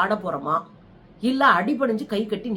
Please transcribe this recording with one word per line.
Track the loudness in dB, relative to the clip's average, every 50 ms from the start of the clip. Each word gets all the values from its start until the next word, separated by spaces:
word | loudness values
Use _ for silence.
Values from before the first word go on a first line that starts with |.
ஆட | 4 2 0
போறோமா, | -2 -2 -4 -6 -4 -2 -2 -2 -2 -2 -6 -16 -20 -20 -20 -20 -20 -20 -20 -10 -4 -2
இல்ல | 0 2 4 4 4 4 4
அடிபணிஞ்சு | 2 0 0 0 0 0 0 -2 -4
கை | -4 -4 -4 -2
கட்டி | -2 -4 -6 -4 -6 -6